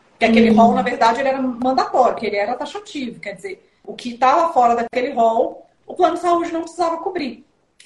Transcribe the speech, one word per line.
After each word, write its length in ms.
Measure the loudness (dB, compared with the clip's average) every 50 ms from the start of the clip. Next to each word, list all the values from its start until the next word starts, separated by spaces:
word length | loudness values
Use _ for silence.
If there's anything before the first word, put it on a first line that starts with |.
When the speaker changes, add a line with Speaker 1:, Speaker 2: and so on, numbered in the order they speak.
| _ _ _ 0
Speaker 1:
Que 60 | 2
aquele 260 | 4 4 6 6 6
Speaker 2:
Hum. 40 | 6
Speaker 1:
rol, 200 | 6 6 6 4
na 80 | 2
verdade, 380 | -2 -2 0 0 2 2 2 0
ele 80 | -2 -2
era 120 | -2 -2
mandatório, 760 | -2 -4 -4 -4 -2 -2 0 0 -2 0 2 2 2 2 2
que 100 | -2 -6
ele 100 | -4 -4
era 200 | -4 -4 -4 -6
taxativo. 640 | -8 -8 -10 -12 -14 -14 -12 -10 -10 -10 -10 -12 -14
Quer 140 | -14 -14 -14
dizer, 360 | -14 -14 -14 -14 -16 _ _ _ _ -18
o 100 | -18 -14
que 200 | -12 -12 -10 -4
estava 380 | 0 2 2 4 4 2 2
fora 220 | 2 2 2 2 2
daquele 380 | 0 -2 -4 -4 -4 -4 -4
rol, 540 | 0 0 2 2 2 0 -2 -2 -4 -14 -20 _ _ _ _
o 80 | -10 -2
plano 200 | 0 0 0 0
de 60 | 0
saúde 320 | 0 0 0 0 -2 -4
não 100 | -6 -8
precisava 340 | -8 -8 -6 -4 -2 -2 -4 -4
cobrir. 460 | -6 -8 -6 -6 -8 -8 -10 -14 -20 _ _ _ _ _ _ _ -8